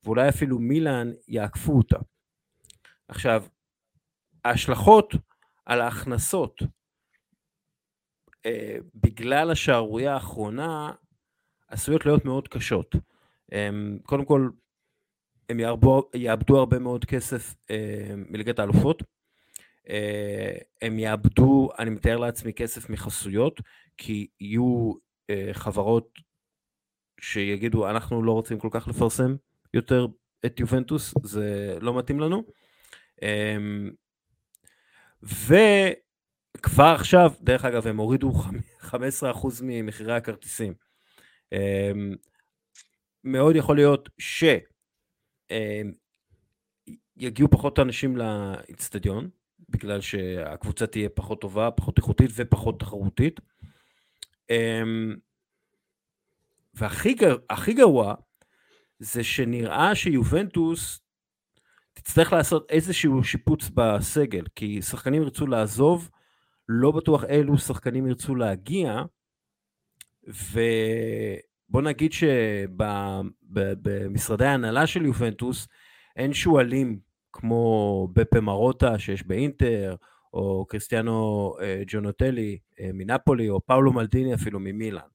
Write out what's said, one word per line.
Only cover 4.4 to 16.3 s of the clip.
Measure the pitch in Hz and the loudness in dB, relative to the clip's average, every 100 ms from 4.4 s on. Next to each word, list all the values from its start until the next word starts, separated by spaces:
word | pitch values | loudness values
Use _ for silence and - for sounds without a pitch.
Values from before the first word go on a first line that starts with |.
| 120 | -2
ההשלכות | 117 - 123 143 220 214 - - _ _ _ | 0 0 4 8 8 8 -4 -6 _ _ _
על | - 120 | -2 0
ההכנסות, | 117 110 - 120 - 190 123 - - _ _ _ _ _ _ _ _ _ _ _ _ _ _ _ _ _ | 0 -4 -4 -4 -2 -2 -2 -4 -8 _ _ _ _ _ _ _ _ _ _ _ _ _ _ _ _ _
אה, | 110 113 107 113 - | -8 -8 -8 -12 -14
בגלל | 110 101 107 117 139 165 | 0 0 0 0 2 2
השערורייה | 156 - 123 110 113 135 | 0 2 2 2 -2 -2
האחרונה, | 139 87 - 104 117 165 156 151 - _ _ _ _ _ _ _ | -2 -6 -8 -6 -6 -8 -8 -10 -14 _ _ _ _ _ _ _
עשויות | 110 - 156 | -10 -2 0
להיות | 147 147 | 4 2
מאוד | 135 135 - | 2 -6 -6
קשות. | 117 - 101 - - - _ _ _ _ | -8 -4 -4 -2 -4 -4 _ _ _ _
הם, | 101 104 104 104 101 | -6 -4 -6 -8 -10
קודם | - 139 | -4 -4
כל, | 139 143 127 - _ _ _ _ _ _ _ _ - | 2 2 2 -4 _ _ _ _ _ _ _ _ -8
הם | 117 | -4
יאבדו, | 113 113 131 135 135 | -4 4 6 6 2
יאבדו | 123 120 | -6 -2